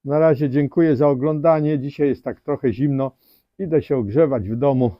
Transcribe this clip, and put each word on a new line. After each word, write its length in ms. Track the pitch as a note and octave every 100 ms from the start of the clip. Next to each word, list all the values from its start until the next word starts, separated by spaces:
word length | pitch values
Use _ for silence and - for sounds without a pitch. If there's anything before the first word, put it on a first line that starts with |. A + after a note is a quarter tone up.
Na 140 | C3+ D3+
razie 320 | D#3+ C#3 D3
dziękuję 460 | C3+ C#3 E3+ E3 C3+
za 120 | D3
oglądanie. 680 | C3+ D3 D3+ D#3+ D#3 D3+ D3+
Dzisiaj 300 | C#3 - C#3+
jest 160 | B2
tak 160 | B2+ -
trochę 320 | - C#3 C3
zimno. 440 | A2 C#3+ C3+ C3+ - _ _ _ -
Idę 240 | F#3+ D#3
się 140 | - C3+
ogrzewać 520 | G2+ B2 D#3 B2+ F#2+
w 80 | A#2
domu 380 | C#3+ C3 B2